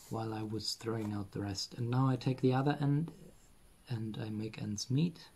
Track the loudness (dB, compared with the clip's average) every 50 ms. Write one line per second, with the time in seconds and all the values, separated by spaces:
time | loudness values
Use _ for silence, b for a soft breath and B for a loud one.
0 | -12 -8 -6 -4 -4 -4 -4 -4 -4 -4 -4 -4 -4 -4 -6 -4 -4 -2 -2 -2
1 | -2 -2 -2 -4 -4 -4 -4 -4 -4 -2 -2 -4 -4 -6 -4 -4 -2 2 4 4
2 | 4 4 4 2 2 0 0 4 4 4 4 4 4 2 2 2 4 4 4 4
3 | 2 0 -6 -12 -18 -20 -20 -20 -20 -20 -20 -20 -20 -20 -20 -16 -8 -4 -4 -2
4 | -2 -4 -4 -4 -4 -4 -2 -4 -4 -4 -6 -6 -6 -4 -4 -4 -2 2 2 4
5 | 4 2 0 -4 -16 -20 -20